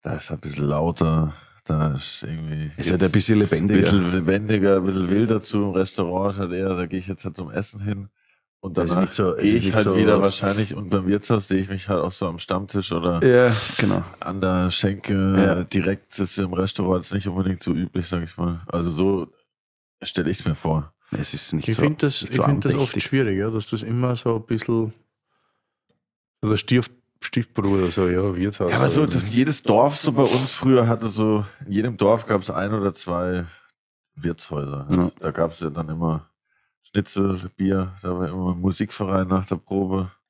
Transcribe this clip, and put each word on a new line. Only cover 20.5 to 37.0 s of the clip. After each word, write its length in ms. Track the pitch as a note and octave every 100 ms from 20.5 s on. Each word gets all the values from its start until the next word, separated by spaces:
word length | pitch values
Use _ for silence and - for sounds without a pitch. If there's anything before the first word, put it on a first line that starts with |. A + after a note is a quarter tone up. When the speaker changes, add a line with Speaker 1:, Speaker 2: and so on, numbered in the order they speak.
Speaker 1:
vor. 380 | D#2 D#2+ D#2+ D2+ _ _
Speaker 2:
Es 220 | - -
ist 180 | - -
nicht 160 | D#2 -
Speaker 3:
Ich 60 | A2
Speaker 2:
so, 60 |
Speaker 3:
find 180 | D3 D3+
das, 200 | D3 -
Speaker 2:
nicht 80 | -
Speaker 3:
ich 60 | B2+
Speaker 2:
so 60 |
Speaker 3:
find 200 | C#3+ C#3
das 80 | C3+
oft 60 | C3
Speaker 2:
andächtig. 220 | C3+ -
Speaker 3:
schwierig, 340 | - C3+ A#2 F#2+
ja, 120 | G#2+
dass 160 | A2 -
das 160 | A2
immer 320 | A2+ A#2+ B2+
so 220 | A#2+ A#2+ A2+
ein 100 | A2
bisschen, 460 | A2+ - A2+ A2 - _ _ _ _ _ _ _ _ _ _ _ _ _ _
so 60 | G#2+
der 80 | G#2+
Stief-, 340 | - B2 - _ _ _
Stiefbruder, 640 | - - A2 - G2 G2 F#2
so, 200 | E2 F#2
ja, 260 | F2+ G2+
Wirtshaus, 360 | F2+ G2 - F2+
Speaker 1:
Ja, 80 | A2
aber 100 | C3+
so, 140 | E3
Speaker 3:
also 160 | D3+ B2+
Speaker 1:
das, 120 | G2+
jedes 300 | A2+ C#3 C3+
Dorf 340 | - G#2+ C#3 D3
so 160 | D#3+
bei 100 | B2
uns 280 | C3+ B2+ C3
früher 360 | - C3 B2+ A#2
hatte 200 | A2+ A2
so, 360 | G#2 A2 G#2+ G2+ -
in 80 | B2+
jedem 240 | G2 A2+ G#2+
Dorf 300 | G2+ A2+ -
gab's 240 | G#2 F#2+
ein 240 | - G2
oder 200 | G#2+ G2
zwei 500 | E2+ - F2 F2+ F2+ E2+ - _ _ _ _ _ -
Wirtshäuser. 720 | E2+ E2+ - D2+ C#2+ C#2+ C#2
Speaker 2:
Ja. 200 | F#2 F2 -
Speaker 1:
Da 100 | E2+
gab's 300 | D#2 E2 -
ja 100 | D#2+
dann 180 | D2+ D#2
immer 400 | D#2+ E2 D#2+ - _ _ _ _ _
Schnitzelbier, 1080 | _ G#2